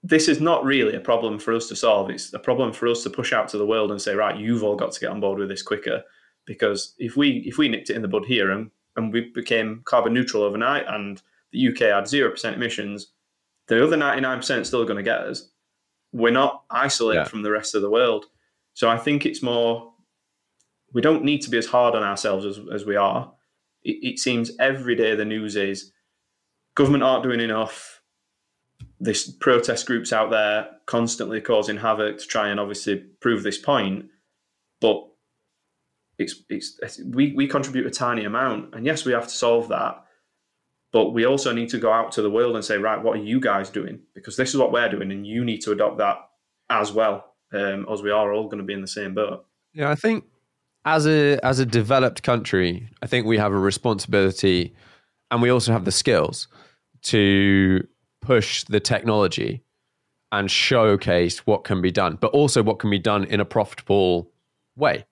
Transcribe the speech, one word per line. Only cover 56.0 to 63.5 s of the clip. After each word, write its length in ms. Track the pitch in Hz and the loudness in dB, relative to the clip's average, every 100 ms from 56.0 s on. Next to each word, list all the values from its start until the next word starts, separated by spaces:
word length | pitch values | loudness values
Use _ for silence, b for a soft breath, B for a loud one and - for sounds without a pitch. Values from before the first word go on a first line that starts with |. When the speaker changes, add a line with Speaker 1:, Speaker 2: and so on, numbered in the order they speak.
| - 104 73 - - b b b _ _ | 2 2 2 -4 -14 b b b _ _
Speaker 2:
to 840 | - 113 101 98 98 98 95 92 - _ _ _ | 0 4 6 6 6 6 6 2 0 _ _ _
push 440 | 117 123 104 - | 2 2 2 -4
the 160 | - 104 | -2 -2
technology 840 | - 110 117 107 95 - - 127 _ _ _ _ _ _ _ | 0 -2 2 2 2 0 -6 -6 _ _ _ _ _ _ _
and 180 | 104 98 | -2 0
showcase 960 | - - 127 110 101 - 87 87 - - | 0 2 4 6 4 2 2 2 0 0
what 200 | 104 - | 0 0
can 180 | 95 | 0
be 80 | 90 | 2
done, 260 | 90 90 80 | 2 0 0
but 120 | - | 0
also 320 | 143 147 123 | 4 4 4
what 160 | 107 107 | 2 0
can 100 | 110 | 0
be 80 | 101 | 0
done 280 | 107 104 95 | 2 0 0
in 140 | 104 | 0
a 60 | |
profitable 840 | 101 | 0